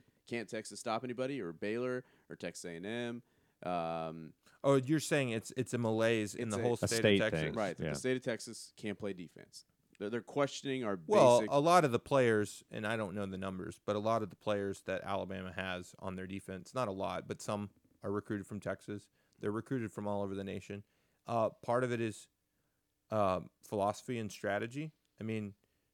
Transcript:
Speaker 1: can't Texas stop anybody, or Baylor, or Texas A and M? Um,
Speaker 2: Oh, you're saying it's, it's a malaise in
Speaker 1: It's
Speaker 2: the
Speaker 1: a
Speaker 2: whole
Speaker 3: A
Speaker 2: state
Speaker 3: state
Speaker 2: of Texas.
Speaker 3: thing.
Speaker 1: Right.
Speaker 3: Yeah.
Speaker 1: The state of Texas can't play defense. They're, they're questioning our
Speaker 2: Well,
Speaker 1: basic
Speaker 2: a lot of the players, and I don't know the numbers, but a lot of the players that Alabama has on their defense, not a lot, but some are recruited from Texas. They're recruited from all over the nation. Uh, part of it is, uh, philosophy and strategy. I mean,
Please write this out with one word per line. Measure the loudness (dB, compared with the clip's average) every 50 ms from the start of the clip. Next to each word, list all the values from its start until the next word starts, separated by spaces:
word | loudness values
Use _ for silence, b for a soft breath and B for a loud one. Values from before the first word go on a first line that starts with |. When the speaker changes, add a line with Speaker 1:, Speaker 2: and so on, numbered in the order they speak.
| b b b b b -6
Speaker 1:
can't | -6 -6 -4
Texas | -4 -8 -8 -8 -8 -12 -8
stop | -4 -2 -2 -2 -2
anybody, | -4 -4 -4 -4 -4 -4 -6
or | -6 -6 -6
Baylor, | -4 -2 -2 0 0 -2 -2 -4 -4 -6 b b b b b
or | -12
Texas | -8 -8 -8 -8 -8 -10
A | -8 -8
and | -6 -6
M? | -4 -4 -4 -4 -4 -6 -8 -12 _ _ _ _ _ _ -8 -4
Um, | -2 -2 0 0 -2 -2 -2 -4 -4 -6 -8 -12 -14 -16 _ b b b b 4
Speaker 2:
Oh, | 4 4
you're | 4 4 2 0 0
saying | 2 2 2 2 2 2
it's, | 0 -2 -4 -6 -4
it's | -4 -4 -2 -2
a | 0
malaise | 2 2 4 4 4 4 4 2 0 -2 -2
in | -4 -4 -2
Speaker 1:
It's | 0
Speaker 2:
the | 2
Speaker 1:
a | 2
Speaker 2:
whole | 2 2 2 2
Speaker 3:
A |
Speaker 2:
state | 2 2 6
Speaker 3:
state | 6 8 8 8
Speaker 2:
of | 6 4
Texas. | 2 2
Speaker 3:
thing. | 0 0 0
Speaker 1:
Right. | 0 0 -2 -2 -2
Speaker 3:
Yeah. | -2 -2
Speaker 1:
The | -2
state | -2 0 0 0
of | 0 -2
Texas | -4 -4 -4 -6 -12 -12 -14 -14 -18 _
can't | -8 -6 -6 -6 -4
play | -4 -6 -6
defense. | -6 -10 -14 -14 -20 -20 _ -20 -20 -20 _ _ _ _ _ _ -8
They're, | -6 -4
they're | -4 -4
questioning | -6 -2 0 0 0 0 0 -6 -6 -4 -4 -2 0
our | -2 -2 -2 0
Speaker 2:
Well, | 4 6 8 10 10 10 8
Speaker 1:
basic | 6 4
Speaker 2:
a | 2 4
lot | 6 6 6 6 6
of | 6
the | 2 0
players, | 0 2 4 6 6 6 6 4 2 0 -4 -14 -16 -12
and | -10 -6 -4
I | -2 -2
don't | -2 -4 -4 -4
know | -4 -4
the | -4 -6 -4
numbers, | -6 -6 -6 -6 -8 -8 -10 -8 -4
but | -2 -2
a | 0
lot | 2 2 2 2
of | 0 -4
the | -8
players | -8 -2 -2 0 0 0 -2 -4 -6 -4
that | -4 -4 -4 -2
Alabama | -2 -4 -4 -4 -4 -6 -8 -8 -8 -6
has | -6 -4 -4 -4 -6 -6 -10 -14
on | -10 -8 -8 -6
their | -6 -8
defense, | -8 -8 -8 -8 -8 -10 -10 -10 -6 -4
not | -2 -2
a | -2
lot, | -2 -2 -2 -2 -2 -4 -4
but | -6 -8 -8
some | -4 -4 -2 -2 -4 -6 _ _ _ _ _ _ -6
are | -4
recruited | -4 -4 -2 -4 -4 -6 -6
from | -6 -10 -8
Texas. | -6 -6 -6 -6 -6 -10 -10 -10 -10 _ _ _ _ _ _ -6
They're | -4 -4
recruited | -4 -4 -4 -4 -4 -4 -4 -4
from | -6 -6 -4
all | -2 -2 -2
over | -2 -4 -4
the | -4 -6
nation. | -6 -6 -8 -8 -10 -12 -12 -12 _ _ _ _ _ _ _ -6
Uh, | -2 2 2 2 2 0 -2 -2
part | 2 2 2 4
of | 2
it | 2 0
is, | 0 -2 -2 -6 -14 _ _ _ _ _ _ _ _ _ _ _ _ _ _ _ _ 0
uh, | 2 4 4 4 4 2 -2 -8 _ _
philosophy | -10 -4 0 2 2 2 2 0 -4 -6 -4 -4
and | -4 -6
strategy. | -8 -4 -2 0 0 0 -2 -4 -6 -8 -8 -10 -12 _ _ _ _ -10
I | -6
mean, | -4 -4 -4 -4 -8 -10 _ _ _ _ _ _ _